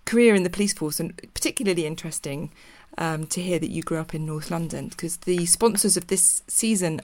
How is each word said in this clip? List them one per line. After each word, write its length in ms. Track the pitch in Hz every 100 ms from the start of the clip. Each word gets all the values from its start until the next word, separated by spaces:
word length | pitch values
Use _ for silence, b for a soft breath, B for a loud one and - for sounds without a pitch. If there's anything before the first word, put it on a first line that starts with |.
career 320 | - 226 233 202
in 80 |
the 60 | 180
police 240 | 180 202
force, 260 | - 151 -
and 160 | 170 - -
particularly 520 | - - - 202 175 151
interesting, 640 | 160 165 - 147 139 151 - b b b -
um, 280 | 165 156 156
to 140 | 180
hear 160 | 180 165
that 120 | 160
you 120 | 165
grew 180 | - 160
up 140 | 160
in 120 | 156 156
North 260 | 151 -
London, 380 | 170 165 - -
'cause 260 | - 170 -
the 280 | - 175 175
sponsors 500 | - 233 208 202 185
of 120 | -
this 360 | 190 - - -
season 520 | - 220 208 175 156